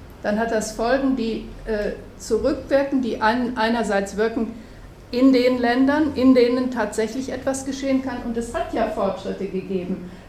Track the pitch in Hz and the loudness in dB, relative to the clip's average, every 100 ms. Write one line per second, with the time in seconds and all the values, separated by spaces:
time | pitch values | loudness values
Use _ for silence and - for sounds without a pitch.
0 | - - 208 208 226 220 208 - 226 269 | -18 -6 -2 0 0 -2 -2 -2 0 2
1 | 269 233 226 220 - - 226 208 208 - | 2 0 -2 -4 -8 -10 -4 -4 -4 -6
2 | - - - 214 262 269 - 277 277 269 | -12 -14 -2 0 0 -2 0 0 2 0
3 | 226 - 220 247 240 - 226 233 202 196 | -2 0 0 2 -2 0 0 0 0 0
4 | 196 190 226 233 220 - - - - - | -2 -2 -2 0 -4 -8 -16 -18 -20 -20
5 | - 247 269 254 247 247 233 247 269 294 | -6 4 6 6 4 4 2 4 4 4
6 | 311 - 262 254 240 254 254 233 208 - | 2 4 6 8 6 4 0 -2 -2 -2
7 | 220 262 262 262 269 262 - 262 269 269 | -2 -4 -8 -6 -4 -4 -6 -4 0 0
8 | 262 240 240 233 233 330 - 247 208 214 | -2 -6 -4 -4 -4 -4 -2 -2 -2 0
9 | 196 - 196 190 190 185 - 190 175 185 | -2 -2 -6 -6 -4 -4 -4 -4 -4 -6
10 | - - | -8 -16